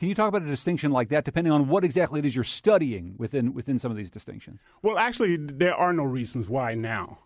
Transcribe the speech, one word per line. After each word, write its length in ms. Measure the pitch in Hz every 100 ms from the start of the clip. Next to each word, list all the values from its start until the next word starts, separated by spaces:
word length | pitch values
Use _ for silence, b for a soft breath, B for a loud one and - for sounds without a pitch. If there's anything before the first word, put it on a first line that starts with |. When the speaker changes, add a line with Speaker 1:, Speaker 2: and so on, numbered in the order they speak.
Speaker 1:
Can 80 | 175
you 80 | 202
talk 120 | 214
about 140 | 202
a 40 | 156
distinction 440 | 135 - 175 147
like 180 | 131 113
that, 140 | 151
depending 280 | 139 165 170
on 160 | 151 135
what 160 | 185
exactly 340 | 180 180 170 151
it 80 | 147
is 80 |
you're 80 | 127
studying 720 | 113 - 208 202 143 101 87 98
within, 360 | 113 143 120
within 240 | - 131 127
some 140 | 123
of 40 | 107
these 140 | 92
distinctions? 480 | 104 - 104 - - b b
Speaker 2:
Well, 160 | 208 214
actually, 380 | 233 233 214 170
there 400 | 147 139 175 -
are 160 | 180
no 100 | 170
reasons 460 | 139 127 113 127 98
why 260 | 131 120
now. 440 | 113 113 110 87 -